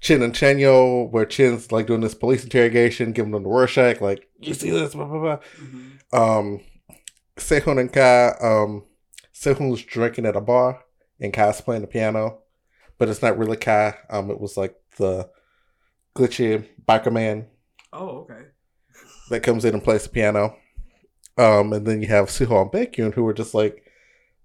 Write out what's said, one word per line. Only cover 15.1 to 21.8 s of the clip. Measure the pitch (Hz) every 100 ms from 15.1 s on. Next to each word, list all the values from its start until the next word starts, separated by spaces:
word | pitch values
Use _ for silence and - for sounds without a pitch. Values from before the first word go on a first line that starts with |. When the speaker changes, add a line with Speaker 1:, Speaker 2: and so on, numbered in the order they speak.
| 92 110 _ _ _ _ _ _ _ _
Speaker 1:
glitchy | - 123 - 113 107 - _ -
biker | 113 120
man | 113 110 107 110 _ _ _ _
Speaker 2:
Oh, | 156 190 - -
okay. | 120 123 _ _ _ _ _ _ - -
Speaker 1:
that | 117
comes | 123 113 113
in |
and | 104
plays | - 107
the | -
piano. | 120 104 104 107 - _ - - _ _ _ _ -
Um, | 113 104 104
and | 107